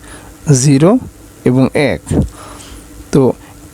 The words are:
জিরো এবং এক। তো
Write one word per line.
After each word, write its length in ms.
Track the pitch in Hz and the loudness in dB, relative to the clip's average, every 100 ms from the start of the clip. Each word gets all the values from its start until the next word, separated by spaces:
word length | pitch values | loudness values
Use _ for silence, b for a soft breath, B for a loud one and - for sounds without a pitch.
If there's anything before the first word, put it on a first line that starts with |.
| B B B B - 131 | B B B B -2 0
জিরো 280 | 139 135 165 254 - - - - - | 2 2 4 2 -2 -16 -20 -6 -2
এবং 160 | 127 131 - 139 | 2 0 0 -2
এক। 100 | 82 - - - B B B B B B - - | -2 -4 -2 -4 B B B B B B -20 -2
তো 100 | 151 123 - B B - | 0 0 -2 B B -6